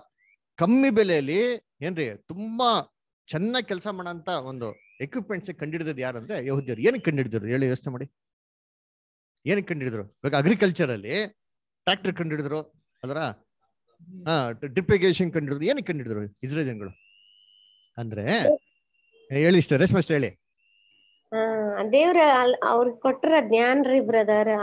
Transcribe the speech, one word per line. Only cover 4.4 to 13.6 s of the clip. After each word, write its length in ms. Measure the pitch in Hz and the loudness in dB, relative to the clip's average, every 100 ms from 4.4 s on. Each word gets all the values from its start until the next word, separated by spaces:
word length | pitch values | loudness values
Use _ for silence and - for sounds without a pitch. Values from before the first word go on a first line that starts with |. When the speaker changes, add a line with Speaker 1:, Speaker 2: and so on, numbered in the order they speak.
| 131 131 113 - _ - | -6 -8 -10 -10 _ -12
Speaker 1:
ಎಕ್ವಿಪ್‌ಮೆಂಟ್ಸ್ 500 | 139 262 196 208 196 | -10 -8 -8 -8 -10
ಕಂಡಿಡಿದದ್ದು 460 | 165 151 165 160 131 | -10 -8 -6 -6 -6
ಯಾರು 180 | 127 120 | -6 -8
ಅಂದ್ರೆ 280 | 120 190 127 | -8 -8 -4
ಯಹೂದ್ಯರು. 340 | 139 127 110 | -4 -4 0
ಏನಕ್ಕೆ 300 | 156 254 170 | 0 2 0
ಕಂಡಿಡಿದ್ರು 360 | 143 127 110 104 | -2 -2 -4 -2
ಹೇಳಿ? 200 | 127 135 | 0 0
ಯೋಚನೆ 260 | 127 143 | -2 -6
ಮಾಡಿ, 200 | 123 143 _ _ _ _ _ _ _ _ _ _ _ _ _ 135 | -10 -12 _ _ _ _ _ _ _ _ _ _ _ _ _ -2
ಏನಕ್ಕೆ 280 | 202 196 | -2 -2
ಕಂಡಿಡಿದ್ರು? 280 | 156 127 110 | -6 -6 -6
ಇವಾಗ 320 | 101 _ 139 | -10 _ -2
ಅಗ್ರಿಕಲ್ಚರ್ 560 | 139 151 226 196 170 143 | 2 2 4 2 2 -2
ಅಲ್ಲಿ 360 | 110 104 180 214 - _ _ _ _ | -2 -4 -6 -6 -10 _ _ _ _
ಟ್ರ್ಯಾಕ್ಟರ್ 320 | - 190 190 170 | -2 -2 -2 -4
ಕಂಡಿಡಿದ್ರು, 460 | 160 151 143 156 151 _ _ _ | -4 -4 -4 -6 -8 _ _ _
ಅಲ್ವರ? 160 | 127 147 139 98 _ _ | -8 -6 -6 -8 _ _